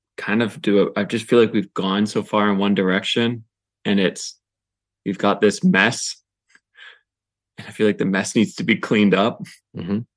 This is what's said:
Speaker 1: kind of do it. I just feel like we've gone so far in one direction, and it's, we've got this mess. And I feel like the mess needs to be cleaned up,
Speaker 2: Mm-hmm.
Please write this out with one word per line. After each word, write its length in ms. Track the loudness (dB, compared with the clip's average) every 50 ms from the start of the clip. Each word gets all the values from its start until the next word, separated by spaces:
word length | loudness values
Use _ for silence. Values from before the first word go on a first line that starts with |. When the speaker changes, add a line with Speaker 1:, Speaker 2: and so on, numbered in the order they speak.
| _ _ _
Speaker 1:
kind 260 | -14 -8 -4 -2 0 0
of 180 | -2 -4 -6
do 220 | -2 2 2 4 2
it. 100 | 2 0
I 80 | -4 -4
just 220 | -2 -4 -6 -2
feel 120 | 2 4 4
like 120 | 4 4 2
we've 200 | -2 -4 -4 -6
gone 320 | -6 -4 -2 0 0 0
so 160 | -2 -2 -4 -6
far 280 | -2 0 0 2 2
in 80 | 2 0
one 160 | 2 0 2
direction, 680 | 2 2 0 0 0 -2 -2 -2 0 0 0 -2 -6 -10 _ _ _ _ _ _ _ -4
and 140 | -2 0 2
it's, 380 | 2 0 -2 -4 -12 -16 -16 _ _ _ _ _ _ _ _ _ _ _ _ _ -8
we've 140 | -8 -6 -2
got 220 | 0 0 0 2
this 240 | 2 2 2 2 0
mess. 520 | 2 4 4 4 2 0 -2 -8 -12 -12 _ _ _ _ _ _ _ _ _ _ _ _ -20 -20 -20 -20 _ _ _ _ _ _ _ _ _ _ _ _ -20
And 80 | -18
I 40 | -12
feel 160 | -6 -2 0
like 120 | 0 0 0
the 60 | -2
mess 300 | -2 -2 -2 -2 -2 0
needs 200 | 0 0 0 0
to 80 | -6 -2
be 120 | -2 -2
cleaned 380 | -2 0 0 2 4 4 4 4
up, 280 | 4 2 0 -2 -6 -14 -18 -18 -20 _ _ -12
Speaker 2:
Mm-hmm. 240 | -10 -8 -6 -6 -6 -6 _ _